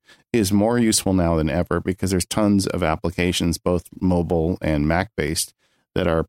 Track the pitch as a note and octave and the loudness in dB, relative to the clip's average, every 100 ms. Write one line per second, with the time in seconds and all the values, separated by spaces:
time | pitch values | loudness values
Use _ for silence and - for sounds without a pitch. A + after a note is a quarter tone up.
0 | _ - _ A#2+ F#2+ G2+ G#2+ A#2+ A2+ A2 | _ -20 _ -2 2 2 2 2 2 0
1 | - F#2+ E2+ E2 D#2 D#2+ E2+ E2+ F2+ F#2 | 0 0 2 2 0 -2 -2 -2 -2 -4
2 | F#2 F#2 F#2 - G#2 G2+ F#2+ F2 E2+ D#2+ | -2 -2 -2 0 2 2 0 -2 -2 -2
3 | F2 - F2+ F2 E2+ E2 - F2 - - | -4 -2 -2 0 -2 -2 -2 -2 -4 -4
4 | F#2 F2+ D#2+ E2+ D#2+ F#2 D2+ D2+ D2 E2 | 0 2 2 0 0 -2 -2 0 0 0
5 | G#2 - D2 D#2+ - _ _ _ _ - | -2 -4 -4 -4 -8 _ _ _ _ -4
6 | F2+ E2 | 0 0